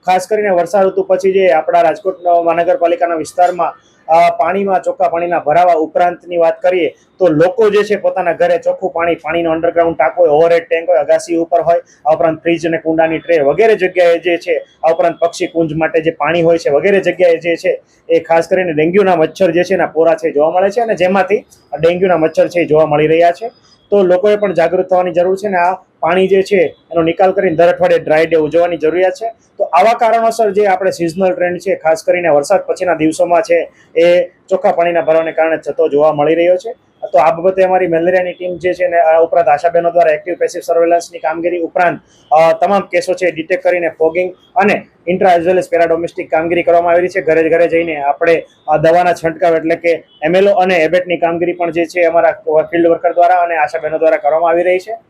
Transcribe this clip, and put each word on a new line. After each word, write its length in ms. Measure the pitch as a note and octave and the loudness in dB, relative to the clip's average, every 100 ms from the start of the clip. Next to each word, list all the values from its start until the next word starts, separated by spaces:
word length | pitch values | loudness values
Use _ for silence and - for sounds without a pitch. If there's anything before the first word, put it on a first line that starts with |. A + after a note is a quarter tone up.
| - | 0
ખાસ 220 | F#3 F3+ | -2 0
કરીને 220 | G#3+ G#3 | -2 0
વર્ષા 320 | F3+ E3+ G#3 | 0 0 0
ઋતુ 220 | F#3+ F#3 | 0 0
પછી 280 | F#3+ F#3 F#3+ | 0 0 2
જે 180 | F#3+ F#3 | 2 2
આપણા 320 | D#3+ D#3 E3+ | 2 2 2
રાજકોટ 400 | E3+ D3 F#3 F#3 F3 E3+ | 2 0 -6 -6 0 0
મહાનગરપાલિકાના 720 | E3+ E3 E3+ F3 E3+ E3+ E3+ E3+ | 0 0 0 0 0 0 -2 -4
વિસ્તારમાં, 580 | D3 - F3+ F3+ D#3+ - _ _ | -6 0 0 0 -6 -6 _ _
અ, 280 | - D#3+ F3 | 0 2 2
પાણીમાં, 520 | E3+ E3+ F#3+ G3 F#3 | 2 -2 -2 -2 -2
ચોખ્ખા 260 | E3+ F3+ F3 | -2 -2 -2
પાણીના 300 | E3 F3 E3+ | -2 -2 -2
ભરાવા 340 | C#3+ D#3+ F3+ | 0 2 4
ઉપરાંતની 640 | E3+ D#3 F3+ F3 F3 E3+ F3 | 2 0 0 -2 -2 -8 0
વાત 240 | E3 D#3+ | 0 0
કરીએ 260 | F3+ F#3 D3+ - _ _ | -2 0 -2 -6 _ _
તો 80 | F#3 | 0
લોકો 420 | D3+ F3 - G#3+ | 2 0 2 2
જે 140 | G3+ | 2
છે, 120 | G#3 G3+ | 0 -2
પોતાના 380 | F3 F#3 F3+ | -2 -2 -4
ઘરે 240 | D#3+ E3+ F3 | 0 0 0
ચોખ્ખું 340 | F3 F3+ F#3 | -2 -4 -4
પાણી, 240 | E3+ E3+ E3 | -4 -2 -2
પાણીનો 360 | D3 E3 E3+ | -4 -4 -2
અંડરગ્રાઉન્ડ 460 | D#3+ E3+ E3+ E3+ D#3+ | -2 -2 0 -2 0
ટાંકો 240 | D#3+ E3 | -2 2
હોય, 80 | E3+ | 2
ઓવરહેડ 340 | D3 E3 E3+ | 4 4 2
ટેન્ક 260 | E3 E3 E3+ | 0 -4 0
હોય, 80 | E3+ | 0
અગાસી 380 | D3 D#3+ D#3+ E3 | 2 -2 0 -4
ઉપર 260 | E3 E3+ | 0 -2
હોય, 200 | D#3 E3+ - _ D3 | 2 0 -2 _ -2
આ 100 | D#3+ | 0
ઉપરાંત 260 | E3 D#3 | 0 -2
ફ્રીજ 260 | E3 E3+ E3 | -2 -2 -2
અને 100 | D#3+ | -4
કુંડાની 420 | D#3+ D#3+ D#3+ D#3+ | -2 0 0 -2
ટ્રે 200 | - E3 | 0 0
વગેરે 360 | C#3 D#3 A3 G#3 | 2 2 2 2
જગ્યાએ 420 | F3+ F3+ F3 E3+ | 0 2 2 2
જે 200 | E3 E3+ | 0 -4
છે, 200 | F3+ D3+ | -2 -4
આ 360 | - _ D#3 | -6 _ -2
ઉપરાંત 260 | E3 F3 D#3+ | 0 -2 0
પક્ષી 280 | E3+ - E3+ | -4 -4 -6
કુંજ 260 | E3 E3 | -2 -4
માટે 280 | D3+ D#3 E3 | -2 -2 -2
જે 100 | D#3+ | -4
પાણી 300 | E3 D3 E3+ | -6 -4 0
હોય 160 | E3 E3+ | 2 0
છે, 120 | E3 | 0
વગેરે 300 | C#3+ F3+ G3 | 0 2 0
જગ્યાએ 380 | F3 E3+ F3+ E3 | 0 0 0 0
જે 180 | E3+ E3 | -2 -4
છે, 260 | F#3 D3+ _ _ _ | -2 -4 _ _ _
એ 100 | E3 | -2
ખાસ 280 | D#3+ E3 E3+ | 2 -2 0
કરીને 260 | F#3 F3+ | -2 -2
ડેન્ગ્યુના 420 | D3+ D#3 F#3 F#3+ E3+ | 0 0 2 2 2
મચ્છર 360 | D#3 D#3 F#3 | 0 0 0
જે 120 | E3+ | 0
છે, 100 | F3+ | 0
એના 120 | F#3+ D#3 | -2 -2
પોરા 280 | D3+ E3 | 0 0
છે, 180 | D#3+ E3 | 0 -2
જોવા 200 | C#3 D#3 | 0 0
મળે 180 | F3 G3 | 2 0
છે 120 | G#3 | -2
અને 140 | A3+ F3+ | -4 0
જેમાંથી 500 | F3+ G3 F#3 G#3+ - _ _ D3 | 0 0 0 -2 -4 _ _ -2
ડેન્ગ્યુના 380 | D#3+ F3 F#3+ E3+ | 0 0 0 0
મચ્છર 300 | D#3 D#3 E3+ | 0 0 0
છે, 140 | F3 | 0
એ 40 | D3+ | 0
જોવા 200 | D3+ D#3 | 2 2
મળી 220 | D3 D#3 | 2 2
રહ્યા 240 | D#3+ E3+ | 2 2
છે. 200 | E3+ A3+ _ _ _ _ | 0 -10 _ _ _ _
તો 120 | G3+ | 0
લોકોએ 320 | F#3 F3+ G#3 G#3 | 2 2 2 0
પણ 180 | G#3 | -2
જાગૃત 360 | E3+ E3 F3+ F3+ | 0 0 0 0
થવાની 220 | F3+ F3+ | 0 0
જરૂર 240 | E3+ F3+ F#3+ | 0 -2 -2
છે 140 | G#3 | -2
ને 80 | F#3 | 0
આ 160 | F3 | 0
પાણી 540 | F#3 _ _ D#3+ F3+ F#3+ | -2 _ _ -2 0 2
જે 140 | F#3+ | 0
છે, 340 | F#3+ G3+ D3+ - _ | 0 0 0 -4 _
એનો 100 | E3 | -2
નિકાલ 300 | E3 E3 F#3+ | -2 2 0
કરીને 240 | F#3 F#3+ D#3+ | 2 -2 2
દર 120 | E3+ | 0
અઠવાડિયે 320 | F3+ F3+ E3+ | 2 0 0
ડ્રાય 260 | D#3 D#3 E3 | 0 0 2
ડે 100 | E3 | 0
ઉજવવાની 420 | D3+ D#3+ F3 E3+ | 0 0 0 -2
જરૂરિયાત 360 | D#3 E3+ F#3 | -2 0 -2
છે. 160 | F#3 A3+ - _ _ | -2 -10 -12 _ _
તો 60 | |
આવા 300 | - E3 G3+ | -2 2 2
કારણોસર 580 | A#3 A#3 A3+ A3+ A3+ A3 | 2 0 0 0 0 -2
જે 140 | G3 G#3 | 0 0
આપણે 260 | F#3 F#3+ | 0 -2
સિઝનલ 420 | F3+ E3+ D#3+ F#3+ | -4 -6 -2 -2
ટ્રેન્ડ 260 | F3+ F3 F3 | -2 -4 -4
છે, 160 | G3 F3+ | -6 -4
ખાસ 280 | D#3+ D#3+ | 0 -2
કરીને 260 | - F3+ E3+ | 0 -2 2
વરસાદ 320 | D3 C#3+ F#3 | 0 2 -2
પછીના 340 | F3+ F3 F3+ D#3+ | -2 -6 -2 0
દિવસોમાં 460 | D#3 D#3 F3 E3+ | -2 0 0 0
છે, 300 | E3 E3+ D3+ _ _ - | 2 -2 -2 _ _ 0
એ 320 | E3+ F3 F3 _ _ | 4 2 0 _ _
ચોખ્ખા 220 | F#3 G3+ | -2 0
પાણીના 300 | E3+ E3+ E3+ | 0 0 0
ભરાવાને 300 | D3+ D#3+ D#3+ | 0 0 0
કારણે 260 | D#3+ D#3+ D#3 | -2 -2 -2
થતો 320 | D#3 C#3+ D#3+ | -6 -2 0
જોવા 240 | C#3+ D3+ | 2 2
મળી 220 | D3+ D3 E3 | 2 0 2
રહ્યો 200 | E3+ F3+ | 2 0
છે. 180 | - E3+ _ _ - | -2 -14 _ _ -2
તો 60 | F3+ | 2
આ 120 | D#3+ | 2
બાબતે 320 | E3 F3 F#3+ | 2 -2 0
અમારી 240 | F#3 F#3 F3+ | 0 2 0
મેલેરિયાની 460 | E3 E3+ F#3 F3+ | 0 0 0 -2
ટીમ 240 | F3 F3+ F3 | -6 -10 -6
જે 160 | F3 | -4
છે 140 | F3 F3+ | -2 -2
ને, 100 | E3+ | 2
આ 240 | D#3+ D#3+ | 2 2
ઉપરાંત 260 | E3 F3 E3 | 2 2 2
આશાબહેનો 440 | D3 E3+ E3+ E3+ | 2 2 0 0
દ્વારા 200 | E3+ E3+ | 0 0
એક્ટિવ 240 | D3+ F3+ E3+ | -2 -4 -6
પેસિવ 260 | E3 F3 | -4 -6
સર્વેલન્સની 580 | - E3+ E3+ E3+ E3+ E3+ | -4 0 2 0 -2 -10
કામગીરી 400 | D#3+ E3 E3+ F3 | -8 -4 -4 -4
ઉપરાંત, 400 | D#3+ - F3 D3+ _ _ _ | -6 -2 -2 -2 _ _ _
અ, 340 | D#3 E3 D#3+ F3+ | 2 2 2 0
તમામ 160 | G3+ | 0
કેસો 320 | F#3 F3 F3 | 0 -4 -2
છે, 180 | F3 F3+ | -2 -4
ડિટેક્ટ 320 | D3+ D#3+ F3+ | -4 -6 -2
કરીને 260 | F3+ F3+ E3 | -2 -2 -4
ફોગિંગ 440 | - D#3+ E3+ F3+ F3+ _ - | -2 -2 -2 -6 -8 _ -2
અને 300 | G3+ D3+ - _ - | 0 0 -4 _ -6
intra 300 | F#3 G3 F3 | 0 2 2
as 60 | E3 | 2
well 120 | F#3 | -2
as 60 | F3 | 0
પેરાડોમેસ્ટિક 600 | E3+ E3+ E3 E3+ - E3+ | 0 0 0 -4 -10 -4
કામગીરી 320 | D#3+ E3 F3 | -4 -2 -2
કરવામાં 280 | E3+ E3+ F3 | 2 2 2
આવી 100 | E3+ | 0
રહી 80 | F3+ | 0
છે. 120 | F#3+ | -4
ઘરે 280 | F#3 D#3+ D#3+ | -2 0 2
ઘરે 180 | E3 E3+ | 2 2
જઈને 340 | E3 E3+ D3+ | 0 -2 -4
આપણે 440 | C#3 - E3+ E3 - _ - | -4 -2 0 0 -2 _ -2
આ 100 | D3+ | 0
દવાના 360 | D#3+ E3+ F3 | 2 2 2
છંટકાવ 420 | E3+ D#3+ D#3 F3 E3 | 0 -4 -2 0 0
એટલે 200 | D#3+ E3 | -2 -2
કે 280 | E3+ D#3+ - _ | -2 -2 -6 _
એમ 120 | D3+ F3+ | 0 2
એલ 140 | G3+ | 2
ઓ 20 | |
અને 240 | G3 F#3 F3+ | 2 2 2
એબેટની 420 | D#3 F3+ F3+ E3+ | 2 0 -2 -2
કામગીરી 360 | E3+ E3+ F3 | -2 -2 -4
પણ 180 | F3 E3+ | -4 -4
જે 140 | D#3+ E3 | -2 -4
છે, 180 | F3+ | 0
અમારા 280 | E3+ E3+ D#3+ D3+ - D#3 D#3 | 0 2 2 0 0 0 0
ફિલ્ડ 160 | E3+ E3+ | 0 2
વર્કર 260 | E3 F3 | 2 0
દ્વારા 220 | E3 F3 F3+ | 2 2 2
અને 200 | F3 E3 | 0 -2
આશાબહેનો 420 | D3+ E3 D#3 D#3 | -2 -4 -6 0
દ્વારા 200 | D#3+ D#3 | 0 2
કરવામાં 340 | C#3+ D#3 E3+ | 0 0 0
આવી 120 | E3+ | 0
રહી 160 | F3+ F#3 | 0 -2
છે. 180 | F#3 A3+ _ | -4 -14 _